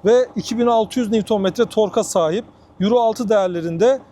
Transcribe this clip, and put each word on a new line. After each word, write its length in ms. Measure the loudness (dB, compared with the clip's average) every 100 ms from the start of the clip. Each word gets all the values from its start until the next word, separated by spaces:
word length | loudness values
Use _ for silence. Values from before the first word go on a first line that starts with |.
| 4
ve 240 | 2 2 -6
iki 220 | -6 -2
bin 100 | 2
altı 320 | 2 0 -2
yüz 120 | 0
Newtonmetre 540 | -2 0 0 0 0 -2
torka 380 | 0 0 0
sahip, 420 | -2 0 0 -2 -8 _ _ -4
Euro 200 | 0 2
altı 300 | 2 -2 0
değerlerinde 720 | 0 0 -4 -6 0 2 0 -4